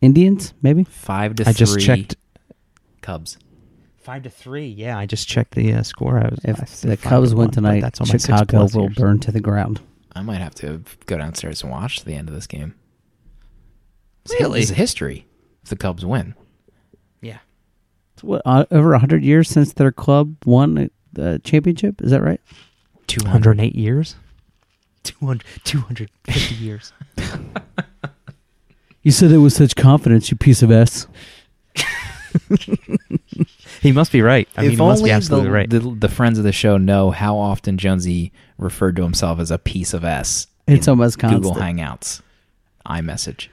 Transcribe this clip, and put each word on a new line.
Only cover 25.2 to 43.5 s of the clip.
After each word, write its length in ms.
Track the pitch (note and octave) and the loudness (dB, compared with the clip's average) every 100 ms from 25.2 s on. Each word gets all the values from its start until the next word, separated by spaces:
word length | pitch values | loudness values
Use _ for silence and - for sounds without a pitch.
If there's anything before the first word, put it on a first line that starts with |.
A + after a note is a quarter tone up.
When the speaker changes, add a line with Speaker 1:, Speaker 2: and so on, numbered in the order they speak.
| C3+ | -6
Speaker 3:
hundred, 200 | B2 - - | -6 -8 -14
two 160 | - D3 | -6 -6
hundred 300 | A#2 A#2 G#2+ _ - | -6 -10 -14 _ -6
fifty 300 | B2 - A2+ | -4 -4 -6
years. 360 | A2 G#2 - _ - - | -10 -12 -16 _ -18 -12
<laughs> 60 | - - - - - - - _ C#3 _ - - _ _ _ _ _ _ | -10 -10 -12 -14 -14 -12 -12 _ -18 _ -20 -20 _ _ _ _ _ _
Speaker 1:
You 80 | D3+ | 2
said 200 | C#3 F3 | 6 6
it 60 | D#3+ | 8
with 160 | D3 | 6
such 220 | - C#3+ - | 6 2 6
confidence, 560 | C3+ D3 B2 A2+ - | 6 6 6 2 2
you 60 | A#2 | 0
piece 260 | C#3 A#2+ | 4 6
of 80 | A2+ | 6
S. 340 | A2+ A#2 - - - - - _ _ _ - | 6 6 2 -14 -20 -20 -20 _ _ _ -10
<laughs> 100 | - - - - - - - G#3+ - - - - - - _ - - _ - - | -10 -10 -12 -16 -6 -6 0 -2 0 -8 -4 -6 -4 -8 _ -6 -6 _ -20 -6
Speaker 3:
He 100 | C#3+ | 0
must 200 | C3+ E3 | 0 2
be 120 | C3 | 2
right. 260 | A2+ C3 - - | 4 2 0 -2
I 40 | |
mean, 100 | - | 0
Speaker 2:
If 80 | A2+ | 2
Speaker 3:
he 40 | |
must 140 | A2 - | 2 4
be 20 | |
Speaker 2:
only 100 | A3 | 2
Speaker 3:
absolutely 360 | G#2+ B2 C#3+ F#2+ | 0 2 0 2
Speaker 2:
the, 40 | |
Speaker 3:
right. 160 | G#2 A2+ | 0 0
Speaker 2:
the, 100 | A#2 | 0
the 300 | A#2+ A2+ G#2+ | -2 -4 -4
friends 300 | - A#2+ A2 | 0 0 2
of 40 | |
the 80 | G#2 | 0
show 260 | - A2 G2 | 0 2 2
know 340 | F#2+ G2 F#2+ | 2 2 2
how 260 | F#2 G#2 G#2 | 0 -2 -2
often 400 | G#2 F#2+ - F#2+ | -4 -4 -4 -4
Jonesy 540 | G2 F#2 F2+ F2 F2 _ _ - | -2 -2 -2 -4 -6 _ _ -10
referred 380 | F#2 - F#2+ F2+ | -8 -2 -2 0
to 80 | |
himself 360 | F2 - F2+ E2+ | -4 -2 -4 -4
as 120 | E2 | -4
a 80 | E2+ | -4
piece 340 | - F#2 F2 | -4 -6 -6
of 100 | E2+ | -6
S 440 | E2 C#2+ - - - _ - | -4 -6 -6 -8 -10 _ 2
Speaker 1:
It's 200 | C#3+ - | 4 6
Speaker 2:
in 40 | |
Speaker 1:
almost 260 | B2 A#2+ - | 4 2 0
Speaker 2:
Google 340 | A#2 A2+ F#2+ | 0 2 0
Speaker 1:
constant. 240 | E2+ F2+ F2 | -2 -4 -6
Speaker 2:
Hangouts, 420 | D2 B1 - - _ _ _ _ _ _ - | -8 -10 -14 -14 _ _ _ _ _ _ -10
iMessage. 600 | - E3 - - - - | -8 -6 -8 -10 -12 -16